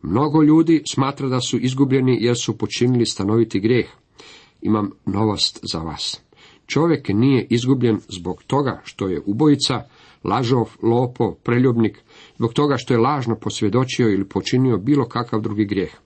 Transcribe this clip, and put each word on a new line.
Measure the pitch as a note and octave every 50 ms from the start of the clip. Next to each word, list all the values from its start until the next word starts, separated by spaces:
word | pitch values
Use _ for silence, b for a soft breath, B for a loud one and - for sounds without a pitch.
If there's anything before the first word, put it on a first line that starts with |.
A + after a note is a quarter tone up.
Mnogo | - C#2+ F2 A#2 D3 D3 C#3+ D#3+ D3+
ljudi | D3 D#3 D#3+ E3 D#3+ E3 D3+ D3 - -
smatra | - C3+ C3+ C#3 - C#3 C3+
da | B2+ B2+
su | B2 - - A#2+
izgubljeni | - C3 C3 C3 C#3 C3 C3 C3+ B2+ B2+ B2 A2+
jer | G#2+ A#2+ A#2+ A#2+
su | - - A2 -
počinili | - G#2 - - A#2+ B2 B2+ A#2+ A#2
stanoviti | G#2+ - - G2 G2 G#2+ A#2 A#2 A2 - G2+
grijeh. | F#2+ A2+ B2+ A#2+ G2+ - - _ _ _ B B B B B B B B B B
Imam | - G#2 G#2+ G#2+ G#2 G2 G2 _ _
novost | - F#2+ G2 A2 A2 G2+ G2 - - - - - F#2 -
za | E2
vas. | D#2+ D#2+ D2 C#2+ - - - - _ _ b b b b b b b
Čovjek | _ - C#3 D#3 E3+ D#3+ D3+ C3 -
nije | G2 G#2 A#2+ C#3 C#3 B2 G2+ -
izgubljen | - A#2+ A#2 B2+ C#3 B2+ B2 A#2 A2 F#2+ - _
zbog | G#2 F#2 E2+ F2+ F2+ - _
toga | _ - C#3 C#3+ C3 G#2 - -
što | - - - G2+ F#2+
je | F2+ D2+ -
ubojica, | - G#2 A2+ D#3 D#3 C#3+ C3+ - - C#3 A2+ - b b b b b b b _
lažov, | - - B2+ C3 A2+ C3 B2 A2+ - - _ -
lopov, | A2 A#2 A#2+ C3 B2 B2+ - A#2+ G2+ E2+
preljubnik, | - _ - A#2 A#2+ B2+ C3+ A#2+ A#2 A2+ G#2 G#2 - B B B B B B B B
zbog | - A2+ -
toga | - D3 D3 C#3 B2
što | - - B2+
je | A#2
lažno | A2+ C3 D3 C#3+ B2 A2+ A2+
posvjedočio | G#2 - A2 - - A2 G#2 F#2+ B2 C3 B2+ - - B2+ A2
ili | G2+ F#2+ G2 -
počinio | - G2 F2+ - - B2+ C3 C3 A#2 F#2+
bilo | F#2 B2 D3 C#3+ B2 -
kakav | - A#2 A#2+ B2 - A2
drugi | G#2+ A2+ G#2 G#2 G#2+
grijeh. | G2+ G#2 F#2+ F2+ D#2+ - - _